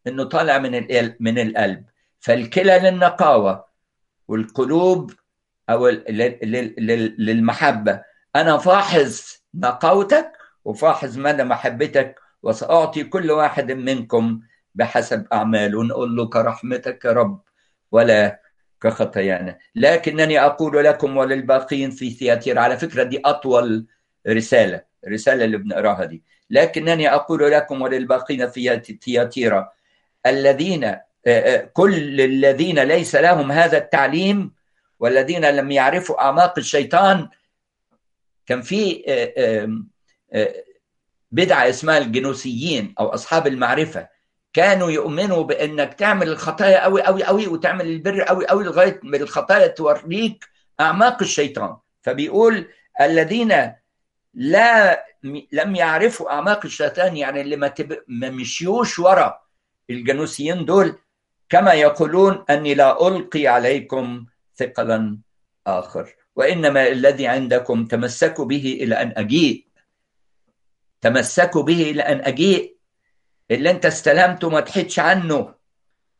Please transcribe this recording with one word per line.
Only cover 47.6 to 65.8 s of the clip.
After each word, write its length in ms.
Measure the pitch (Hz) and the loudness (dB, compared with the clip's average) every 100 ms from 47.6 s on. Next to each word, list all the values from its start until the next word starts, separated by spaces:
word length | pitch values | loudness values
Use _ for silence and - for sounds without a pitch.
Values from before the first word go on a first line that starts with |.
| 165 185 165 | -2 -2 -4
البر 420 | 160 185 196 - | -6 -4 -2 0
أوي، 160 | 185 - | 0 2
أوي، 180 | 202 | 0
لغاية 360 | 180 170 175 - | 0 2 2 0
ما 140 | 135 143 | -6 -6
الخطايا 500 | 143 143 - 202 170 | -4 -4 0 4 4
توريك 800 | - 156 147 160 196 226 - - _ _ - | 2 0 0 -2 -4 -4 -6 -20 _ _ -2
أعماق 420 | 156 180 247 247 | 0 4 2 2
الشيطان. 560 | 185 - 143 139 98 - _ _ | -4 -2 -4 -4 -10 -12 _ _
فبيقول: 640 | 127 139 156 202 226 208 165 _ _ - | -6 -4 -2 2 2 2 -6 _ _ 0
"الذين 680 | 147 160 160 226 226 160 120 - _ _ _ _ _ | 2 4 2 0 2 2 0 -6 _ _ _ _ _
لا، 720 | 120 139 196 233 226 190 160 - _ 139 147 - | -8 0 4 4 6 4 2 -4 _ -14 -14 -8
لم 240 | 143 202 185 | -4 -2 0
يعرفوا 560 | 165 160 226 226 - | 0 2 0 -2 -6
أعماق 340 | 147 185 208 170 | -4 -2 -2 -4
الشيطان"، 520 | - 147 175 185 151 | -4 -4 0 -2 -2
يعني 240 | 135 143 | -6 -6
اللي 140 | 139 143 | -6 -4
ما 120 | 139 | -4
تب-، 360 | - 143 156 - | -6 -10 -10 -12
ما 220 | 120 131 | -10 -10
مشيوش 680 | 131 117 - 175 233 233 - | -10 -10 -8 -4 -2 -2 2
ورا 400 | 180 185 120 - _ _ _ _ - | 4 4 2 -2 _ _ _ _ -14
الجنوسيين 760 | 123 120 139 156 - 147 180 151 | -8 -4 -4 -4 -6 -6 -6 0
دول، 300 | 196 175 - _ _ _ _ - | 2 2 -2 _ _ _ _ 0
"كما 240 | - 196 | 2 4
يقولون 720 | 156 147 147 151 180 196 190 - | 6 4 2 0 4 2 2 0
أني 240 | 147 147 | 0 0
لا 340 | 139 135 - 180 | 4 4 4 2
ألقي 400 | 185 - 156 139 | 0 -6 -2 2
عليكم 800 | 123 135 139 - 131 120 123 117 _ _ - | 2 2 -2 -4 -8 -8 -10 -16 _ _ -10
ثقلا 640 | 127 - 113 110 110 104 _ _ _ _ 98 | -8 -6 -2 -2 -4 -8 _ _ _ _ -6
آخر، 480 | 92 | -6